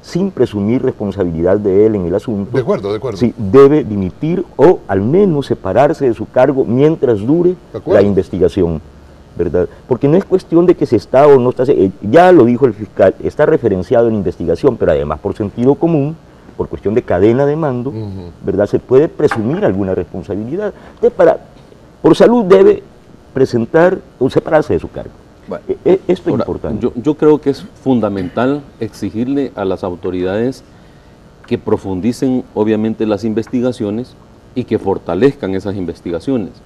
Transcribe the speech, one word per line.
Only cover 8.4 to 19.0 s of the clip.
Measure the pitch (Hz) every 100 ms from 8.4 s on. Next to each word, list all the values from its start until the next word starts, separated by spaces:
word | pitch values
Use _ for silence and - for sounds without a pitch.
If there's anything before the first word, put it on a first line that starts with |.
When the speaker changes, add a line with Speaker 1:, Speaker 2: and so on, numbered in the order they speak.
| 87 101 85 80 - - - - - -
Speaker 1:
¿verdad? | 87 90 85 - -
Porque | 131 143
no | 170
es | -
cuestión | 262 - 165 180
de | 175
que | 147
se | 107
está | - 127 147
o | 139
no | 123
está, | - 131
eh, | - 95 -
ya | 101 143 180
lo | 180 120
dijo | 120 131
el |
fiscal, | 104 107 - 101 -
está | 90 - 151
referenciado | 156 117 95 90 123 117
en |
la | 110
investigación, | 92 - - 120 139 117
pero | 90
además | 73 73 76
por | 101 -
sentido | 101 104 123 139
común, | 165 160 143 160 - - - -
por | 95
cuestión | - 101 113
de |
cadena | - 90 104 117 143
de | 151
mando, | 156 123 123
Speaker 2:
Ujú. | 107 107 95 87 -
Speaker 1:
¿verdad? | 101 92 101
Se | -
puede | - 127